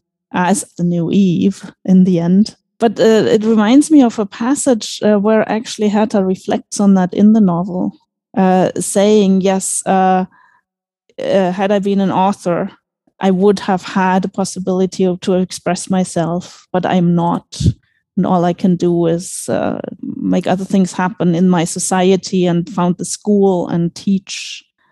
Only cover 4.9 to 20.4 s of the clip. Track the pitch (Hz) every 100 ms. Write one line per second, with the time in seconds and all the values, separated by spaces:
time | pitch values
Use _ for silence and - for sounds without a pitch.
4.9 | - 214 208 208 220 - 214 - - 208
5.9 | 208 214 202 185 190 - 226 - - 202
6.9 | 190 180 - 208 226 190 165 185 180 196
7.9 | - _ _ _ - 185 185 175 - -
8.9 | 208 208 214 190 190 190 190 - - -
9.9 | 190 190 185 185 _ _ _ _ _ _
10.9 | _ _ - 80 196 180 185 196 208 196
11.9 | 196 196 180 190 196 180 170 190 - _
12.9 | _ _ - 196 185 202 196 - 185 -
13.9 | 196 185 190 185 - 190 185 190 185 185
14.9 | - 185 180 - 185 185 - 180 180 -
15.9 | 185 180 175 160 175 - - _ 185 -
16.9 | 185 175 170 170 190 - - - - _
17.9 | _ _ - 151 185 175 175 190 170 175
18.9 | 170 170 170 185 - - - - 55 -
19.9 | - - - - 185